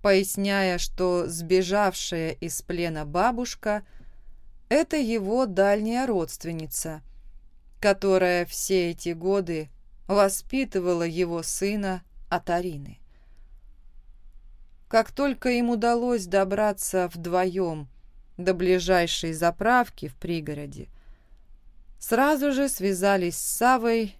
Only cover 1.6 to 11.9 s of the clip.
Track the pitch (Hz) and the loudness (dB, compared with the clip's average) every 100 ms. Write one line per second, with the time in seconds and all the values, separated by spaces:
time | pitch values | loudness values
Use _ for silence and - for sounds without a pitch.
1.6 | 180 202 202 180 - 170 160 - 165 - | 4 2 2 0 -6 -4 -4 -6 -8 -8
2.6 | - 170 170 156 151 170 220 240 247 - | -6 -4 -2 -4 -4 2 2 2 -6 -4
3.6 | 214 208 - - - - - - - - | -2 -4 -6 -18 -18 -18 -18 -18 -18 -20
4.6 | - 294 - 311 233 226 190 240 247 185 | 0 2 2 0 0 -2 0 0 0 4
5.6 | 196 208 214 240 262 196 160 - 165 165 | 4 4 2 -2 0 -2 -2 -8 -8 -8
6.6 | 156 - 160 156 - - - - - - | -8 -8 -8 -10 -14 -20 -18 -20 -20 -20
7.6 | - - 208 196 196 185 185 175 175 - | -20 -2 0 2 2 2 4 0 -2 -6
8.6 | - 190 170 170 180 165 180 196 175 160 | 0 0 0 -4 -8 -4 0 0 0 -6
9.6 | 151 - - - - 208 196 - - 262 | -8 -16 -20 -18 0 4 4 2 -4 -2
10.6 | 254 190 180 175 170 165 175 170 160 - | -2 -2 0 0 0 -2 -2 -2 -4 -4
11.6 | 196 208 196 | -2 -2 -4